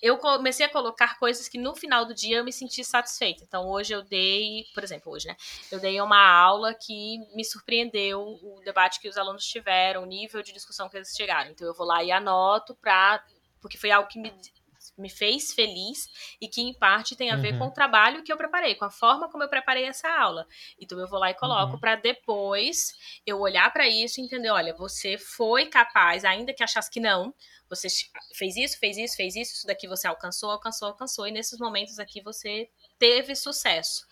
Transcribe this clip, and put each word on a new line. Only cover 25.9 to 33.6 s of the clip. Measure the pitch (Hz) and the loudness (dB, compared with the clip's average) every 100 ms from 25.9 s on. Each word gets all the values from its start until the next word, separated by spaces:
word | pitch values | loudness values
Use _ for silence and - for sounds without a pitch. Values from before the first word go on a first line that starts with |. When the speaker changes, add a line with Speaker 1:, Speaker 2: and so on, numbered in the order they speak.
| 214 175 180 | 6 4 4
Speaker 1:
ainda | 196 196 247 | 0 0 -4
que | 262 | -4
achasse | 226 220 - | -2 -2 -4
que | 240 | -2
não, | 226 185 208 - - _ - | 2 2 0 -10 -20 _ -14
você | 180 185 - - - - - | -10 -4 -4 -6 -12 -16 -8
fez | 185 190 | -6 -4
isso, | 277 - | -4 -2
fez | 208 202 | -2 -2
isso, | 233 - | -6 -4
fez | 185 | -6
isso, | 208 240 | -6 -8
isso | - - | -8 -6
daqui | 196 185 | -6 -6
você | 185 185 | -4 -4
alcançou, | 165 202 - 214 | -4 -8 -8 -6
alcançou, | 208 220 214 208 | -6 -6 -8 -8
alcançou, | 202 262 - 302 | -8 -10 -8 -6
e | |
nesses | 220 233 233 | -6 -8 -6
momentos | 240 302 302 214 | -4 -4 -6 -10
aqui | 202 208 | -14 -14
você | 202 214 208 208 233 _ _ - | -16 -14 -10 -10 -10 _ _ 4
teve | 240 240 269 | 6 6 0
sucesso, | 269 285 - | -6 -6 -4